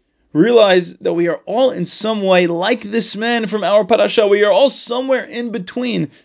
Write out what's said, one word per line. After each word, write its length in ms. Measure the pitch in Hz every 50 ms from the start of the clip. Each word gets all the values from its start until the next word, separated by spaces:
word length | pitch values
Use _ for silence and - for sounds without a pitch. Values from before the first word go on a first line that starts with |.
| _ _ _ _ _ _ -
realize 640 | 151 180 226 240 233 214 196 185 185 175 170 -
that 180 | - - 185 175
we 140 | 170 170 170
are 140 | 160 - -
all 260 | - 190 233 262 254
in 140 | - 180 180
some 380 | - - - - 214 220 214 196
way 240 | 190 185 180 180 175
like 340 | 170 170 180 214 247 226
this 340 | - 202 208 233 - - -
man 320 | 196 220 233 240 233 220 190
from 160 | 208 214 196
our 200 | 170 202 214 208
parasha. 420 | 180 233 202 202 202 - - 214 196
We 180 | 202 208 208
are 60 | 208
all 180 | 185 190 269 269
somewhere 560 | 247 - - - 233 247 262 269 262 247 202
in 260 | - - 233 240 240
between 580 | 208 233 180 185 - 247 247 247 220 185 160 143 - _ _